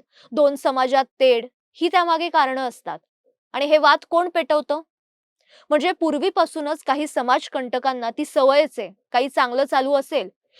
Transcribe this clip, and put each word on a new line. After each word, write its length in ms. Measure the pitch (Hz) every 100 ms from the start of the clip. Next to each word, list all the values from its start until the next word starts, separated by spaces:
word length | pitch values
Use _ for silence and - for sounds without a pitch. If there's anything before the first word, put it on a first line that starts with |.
| _ _ _
दोन 240 | 247 285 285
समाजात 500 | 294 262 262 269 262 -
तेढ, 260 | 262 233 247 _ _ -
ही 120 | 330
त्यामागे 380 | 359 339 320 339
कारणं 380 | 311 262 262 254
असतात. 320 | - 175 156 _ _ _ _ _
आणि 120 | 254 285
हे 120 | 302
वाद 280 | 285 311 -
कोण 200 | 339 359
पेटवतं? 520 | 339 269 302 - 294 320 _ _ _ _ _ _ _ -
म्हणजे 220 | 294 339
पूर्वीपासूनच 920 | 359 320 294 359 359 330 320 285 311
काही 240 | - 285 302
समाजकंटकांना 1040 | 285 247 277 - 285 247 254 269 254 233
ती 160 | 262 294
सवयच 540 | - 262 285 311 -
आहे. 100 | 185 - _
काही 180 | 240 269
चांगलं 360 | 320 254 247 269
चालू 280 | 285 269
असेल 360 | 277 277 294 185 - _ _